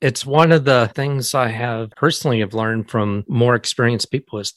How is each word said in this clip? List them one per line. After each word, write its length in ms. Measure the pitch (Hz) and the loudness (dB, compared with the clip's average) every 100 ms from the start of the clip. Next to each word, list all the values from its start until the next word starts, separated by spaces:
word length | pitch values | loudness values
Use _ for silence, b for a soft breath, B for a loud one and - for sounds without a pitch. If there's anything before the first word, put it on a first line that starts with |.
It's 240 | 107 - | -4 -4
one 260 | 135 147 165 | 0 4 6
of 140 | 165 | 4
the 260 | 139 127 113 | 4 4 2
things 400 | - 139 139 120 | -2 -4 -4 -2
I 140 | 135 120 | -2 -2
have 420 | 110 120 113 110 | -2 -4 -4 -8
personally 500 | - 151 - 147 113 | -2 -2 0 -2 0
have 140 | 101 | -2
learned 360 | 110 110 113 110 | -2 -2 -2 -4
from 320 | 113 104 101 - | -2 -2 -4 -4
more 260 | 131 120 | 0 2
experienced 560 | 117 - - 120 117 - | 2 0 -2 0 0 -4
people 280 | 135 - 104 | -6 -8 -10
is 140 | 98 | -10